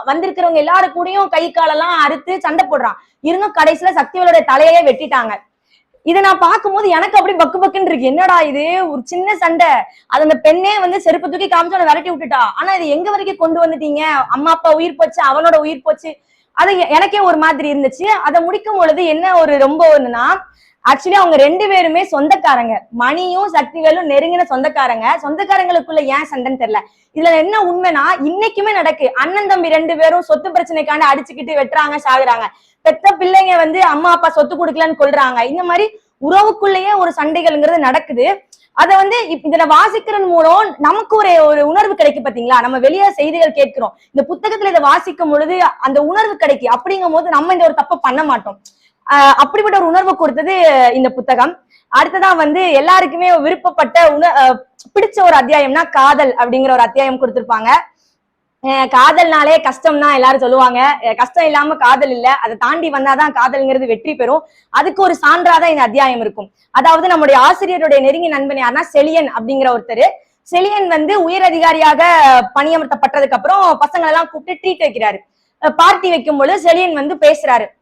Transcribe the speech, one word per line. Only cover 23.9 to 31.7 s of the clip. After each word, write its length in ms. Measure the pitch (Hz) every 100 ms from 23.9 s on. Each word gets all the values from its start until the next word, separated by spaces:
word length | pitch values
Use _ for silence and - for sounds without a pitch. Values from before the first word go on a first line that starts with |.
| 330 330
நெருங்கின 340 | 277 330 359
சொந்தக்காரங்க. 760 | 349 262 302 302 254 226 226 330
சொந்தக்காரங்களுக்குள்ள 800 | 294 320 381 392 359 349 - 311 269
ஏன் 220 | 277 311
சண்டைன்னு 300 | 269 254 262
தெரியல. 200 | 226 214 208 _ _ 302
இதுல 200 | 339 320
என்ன 240 | 339 440
உண்மைன்னா, 440 | 359 359 370 302 302 359
இன்னைக்குமே 500 | 285 370 440 415 415
நடக்கு. 400 | 403 320 311 262
அண்ணன் 340 | 247 294 403 403
தம்பி 220 | 381 330
ரெண்டு 280 | 311 320 311
பேரும் 240 | 320 349
சொத்து 280 | 349 302 359
பிரச்சனைக்காண்டி 560 | 349 339 320 294 302 277
அடிச்சுக்கிட்டு 500 | 277 262 269 262 294
வெட்டுறாங்க, 400 | 269